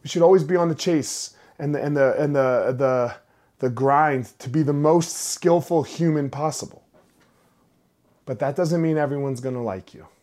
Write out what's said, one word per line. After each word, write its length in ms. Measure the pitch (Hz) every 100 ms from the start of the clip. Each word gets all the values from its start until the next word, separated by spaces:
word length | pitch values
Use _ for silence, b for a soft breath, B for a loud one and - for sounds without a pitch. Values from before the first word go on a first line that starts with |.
We 60 | -
should 120 | 175
always 220 | 170 190
be 120 | 147 180
on 140 | 170
the 60 | 156
chase 600 | 185 160 123 - - b b b
and 160 | 143 143
the, 80 |
and 120 | 147 147
the, 200 | 135 -
and 140 | 151 143
the, 400 | 131 123 113 127
the, 380 | 135 127 120 - b b b _
the 100 | 127
grind 560 | 120 135 143 151 135 117 _
to 100 | 127
be 140 | 143
the 100 | 143
most 420 | 143 151 170 165 -
skillful 680 | - - 175 170 139 170
human 460 | 131 - 165 151 139
possible. 540 | 135 156 139 - - _ b b b b b b b b _ _ _ _ _ -
But 140 | 120
that 160 | 139 143
doesn't 260 | 165 170
mean 160 | 160 156
everyone's 440 | 143 143 139 127
gonna 220 | 127 123
like 300 | 117 92 -
you. 140 | - - _